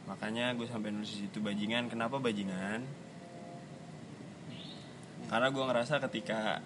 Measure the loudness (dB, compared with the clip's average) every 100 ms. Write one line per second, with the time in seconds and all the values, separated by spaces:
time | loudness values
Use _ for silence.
0 | -6 -2 0 2 2 2 0 -2 0 -2
1 | -2 -2 -4 0 0 2 4 2 2 2
2 | 2 4 2 2 0 0 0 0 -2 -8
3 | -12 -12 -12 -12 -10 -10 -12 -12 -12 -12
4 | -12 -12 -12 -10 -10 -10 -10 -10 -12 -12
5 | -12 -8 2 6 6 4 4 4 6 4
6 | 4 0 0 2 4 2